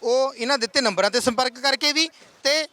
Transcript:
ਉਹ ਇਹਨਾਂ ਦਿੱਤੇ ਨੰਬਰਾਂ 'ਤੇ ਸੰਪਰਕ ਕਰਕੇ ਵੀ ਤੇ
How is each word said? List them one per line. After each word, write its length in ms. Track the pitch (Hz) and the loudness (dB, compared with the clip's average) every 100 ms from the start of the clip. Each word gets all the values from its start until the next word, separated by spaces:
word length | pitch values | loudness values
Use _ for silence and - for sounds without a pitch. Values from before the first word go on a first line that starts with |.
ਉਹ 300 | 233 254 269 | 0 0 0
ਇਹਨਾਂ 240 | 240 240 277 | -2 -2 -2
ਦਿੱਤੇ 240 | 226 294 | -2 0
ਨੰਬਰਾਂ 280 | 233 185 202 | 0 2 0
'ਤੇ 100 | 240 | 2
ਸੰਪਰਕ 400 | 247 226 254 247 | 0 0 -2 -2
ਕਰਕੇ 340 | 277 262 294 | -2 0 0
ਵੀ 160 | 294 320 - - - | 0 -2 -4 -20 -6
ਤੇ 240 | 269 302 571 | 0 0 -2